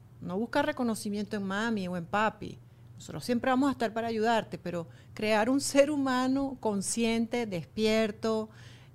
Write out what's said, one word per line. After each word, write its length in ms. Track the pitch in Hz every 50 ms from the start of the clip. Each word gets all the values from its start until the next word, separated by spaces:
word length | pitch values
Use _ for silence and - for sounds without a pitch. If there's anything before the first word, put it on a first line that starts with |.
| - - - -
No 160 | - 175 180
buscar 300 | 196 240 233 - 294 294
reconocimiento 680 | 294 294 - 254 233 214 - - 208 202 208 208 202 220
en 80 | 208 196
mami 420 | 190 190 202 226 233 226 202 185
o 100 | 175 180
en 80 | 180 170
papi. 540 | - - 208 220 208 - - - - - - - - - - - - - -
Nosotros 260 | - - - 151 -
siempre 260 | - 247 240 - 262
vamos 180 | 254 254 285 277
a 40 |
estar 200 | 254 - 233 214
para 160 | 214 226 226 233
ayudarte, 500 | 233 214 214 233 233 220 - - - 165
pero 300 | - 180 175 170 165 - - - - - -
crear 340 | - 214 214 220 208 220 240
un 120 | 262 277
ser 300 | - - - 277 285 294
humano 640 | 302 285 269 269 254 254 254 262 262 277 277 269 262 254
consciente, 880 | - 220 208 196 180 - - 226 233 226 226 226 233 220 - 240 233
despierto, 1000 | 214 185 170 - - - 214 214 214 220 220 220 208 214 - - 226 220 220 220 220 - - - - - - - -